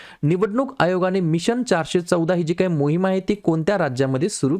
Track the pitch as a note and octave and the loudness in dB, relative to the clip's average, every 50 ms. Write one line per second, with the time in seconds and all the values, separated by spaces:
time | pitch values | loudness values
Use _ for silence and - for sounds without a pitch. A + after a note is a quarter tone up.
0 | - - - - C#3+ D3 F3+ F3+ G#3+ G3 G#3 B3+ C4+ C4 - - D#3+ F3 F#3 F3+ | -20 -20 -8 -2 0 0 2 0 0 -2 -2 -2 -4 -4 -2 0 0 0 2 0
1 | F#3 F#3 F#3 G3 F3 D#3 E3 E3 - A3+ A#3+ B3+ B3 - F#3 E3 D#3+ - - F3+ | 0 0 0 0 0 0 0 0 0 0 0 0 0 0 0 0 0 0 -2 -2
2 | E3+ - F3+ E3+ E3 E3 F#3 F3 E3+ D3+ F3 F3+ F#3 F#3 E3+ C#3+ C#3 D3 D#3 F3 | 0 0 0 2 2 2 0 0 0 0 0 0 0 0 0 0 0 0 2 2
3 | F#3+ F#3+ F#3+ F#3+ F#3+ - G#3 G3+ - E3+ E3 D#3+ D#3 G3+ G#3 F#3+ E3 C3+ B2 B2+ | 0 0 0 0 -2 -2 -4 -2 0 0 0 2 0 0 0 0 0 0 0 0
4 | C3+ C3 C3+ C3 E3 G#3 - - C#3 C3 D#3+ | 0 0 0 0 -2 -2 -2 -2 0 0 0